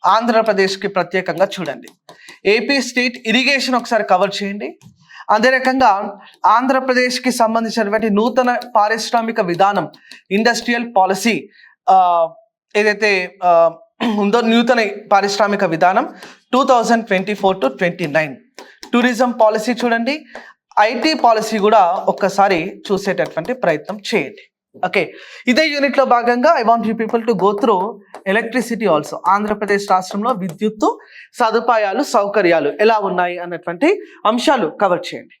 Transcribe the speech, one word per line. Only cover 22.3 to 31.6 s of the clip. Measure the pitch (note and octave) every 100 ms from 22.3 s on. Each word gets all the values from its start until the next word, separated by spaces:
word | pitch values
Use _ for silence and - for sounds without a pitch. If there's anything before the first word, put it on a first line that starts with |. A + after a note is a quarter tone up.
| F#3+ G3 F3+ F3+ - -
చూసేటటువంటి | G3 G3 F3 D3+ - E3
ప్రయత్నం | B3+ F3 D3+ - G#3 -
చేయండి. | A3 C3 - - _ _ - F3+
ఓకే, | - A#3+ - - - -
ఇదే | B3 D#4
యూనిట్లో | D4 C#4 C4+
భాగంగా | C4 A#3+ A#3 A#3+ C#4 E4
I |
want | A3+ A#3 G#3+
you | A3
people | A3 A#3 A#3
to | G#3
go | F#3+ G#3
through | C4 F#3+ G3+ A#3 _ - F#3+
electricity | G3+ A3+ B3+ A#3 A3+ G#3+
also. | D3+ D3 - F3
ఆంధ్రప్రదేశ్ | G3+ G#3 G#3 G#3 G3+ G3+
రాష్ట్రంలో | F#3 F#3 G3+ A3+
విద్యుత్తు | A3+ F#3 D3+ G#3+ G#3+ E4 A#4+ - - - -
సదుపాయాలు, | A#3 A3